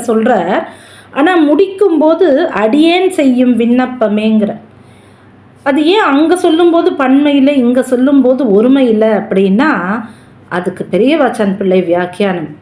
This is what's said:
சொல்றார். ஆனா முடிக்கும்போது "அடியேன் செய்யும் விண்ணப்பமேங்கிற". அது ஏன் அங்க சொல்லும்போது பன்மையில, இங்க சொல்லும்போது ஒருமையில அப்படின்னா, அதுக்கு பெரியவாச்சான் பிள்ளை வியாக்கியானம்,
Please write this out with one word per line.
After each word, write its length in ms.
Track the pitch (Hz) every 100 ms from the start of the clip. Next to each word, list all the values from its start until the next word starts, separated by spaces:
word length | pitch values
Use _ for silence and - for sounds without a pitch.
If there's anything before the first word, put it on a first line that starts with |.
| 233
சொல்றார். 560 | 220 226 220 170 262 330 - - - -
ஆனா 260 | - 320 349
முடிக்கும்போது 1080 | 285 302 381 - 403 320 311 320 359 269 349
"அடியேன் 680 | 196 220 285 330 349 381
செய்யும் 480 | 359 277 247 254 226
விண்ணப்பமேங்கிற". 960 | 233 247 254 - 214 208 220 220 208 - - - - - - - - - - -
அது 220 | 277 277 302
ஏன் 140 | 415
அங்க 360 | 359 277 311 359
சொல்லும்போது 560 | 359 320 349 330 339
பன்மையில, 580 | - 262 269 294 285 269
இங்க 320 | 285 240 254
சொல்லும்போது 640 | 247 247 262 277 254 262 262
ஒருமையில 760 | 196 247 277 247 214 220 220
அப்படின்னா, 480 | 214 196 196 196 302 214 180 226 226 - - - -
அதுக்கு 380 | 180 185 185 -
பெரியவாச்சான் 680 | 180 247 311 262 240 202 190
பிள்ளை 240 | 196 185
வியாக்கியானம், 680 | 170 175 175 - 202 175 156 151